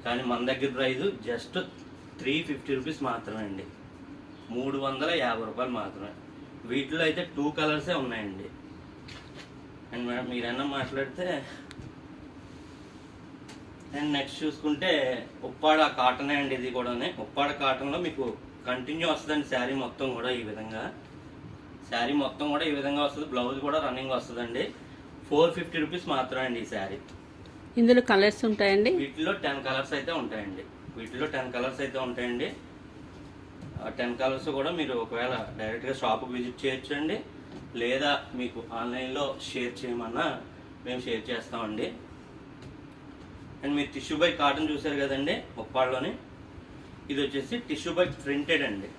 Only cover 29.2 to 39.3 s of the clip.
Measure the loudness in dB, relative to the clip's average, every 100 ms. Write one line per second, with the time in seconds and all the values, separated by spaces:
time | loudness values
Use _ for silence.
29.2 | 0 2 0 0 0 0 0 -2 0 -2
30.2 | -2 -4 -6 -8 -10 -14 -12 -10 -8 -2
31.2 | -2 -2 -2 0 -2 0 -2 0 -2 -2
32.2 | -2 0 -2 -4 -14 -16 -16 -16 -16 -14
33.2 | -16 -16 -16 -14 -10 -6 -6 0 0 2
34.2 | 2 2 0 2 2 2 2 2 0 0
35.2 | 0 0 -4 -4 -4 -2 -2 0 2 2
36.2 | 0 -2 -2 0 0 0 -2 0 2 0
37.2 | -2 -12 -14 -12 -8 -2 2 4 4 2
38.2 | 0 -4 -4 -4 -6 -4 -2 -2 -2 0
39.2 | 0